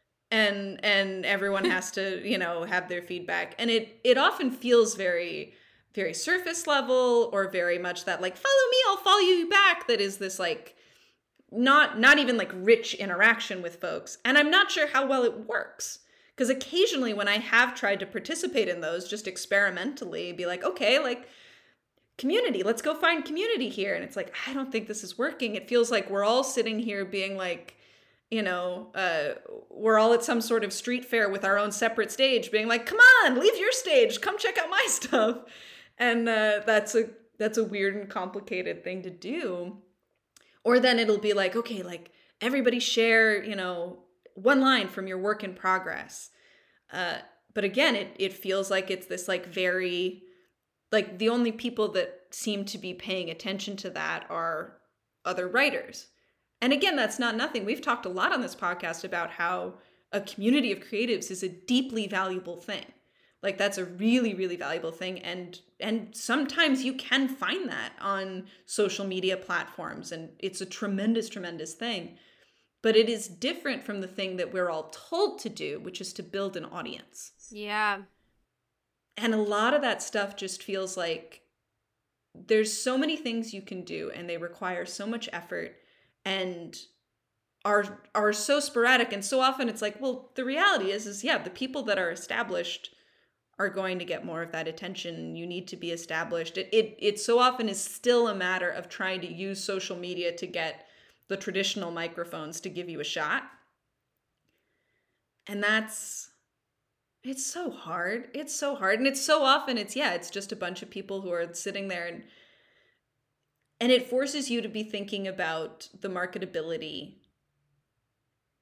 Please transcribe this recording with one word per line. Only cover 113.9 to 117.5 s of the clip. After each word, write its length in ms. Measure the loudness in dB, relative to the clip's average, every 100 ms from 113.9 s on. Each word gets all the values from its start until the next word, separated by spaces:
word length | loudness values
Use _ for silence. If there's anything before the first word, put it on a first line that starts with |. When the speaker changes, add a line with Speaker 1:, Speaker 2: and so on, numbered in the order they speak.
Speaker 1:
it 180 | 4 4
forces 420 | 0 0 -2 -2
you 100 | -2
to 80 | -2
be 140 | -6
thinking 440 | -6 -8 -6 -6 -6
about 640 | -4 -4 -4 -6 -12 -20 -12
the 100 | -8
marketability 1080 | -6 -6 -6 -6 -6 -6 -6 -8 -12 -14 -18 _ _ _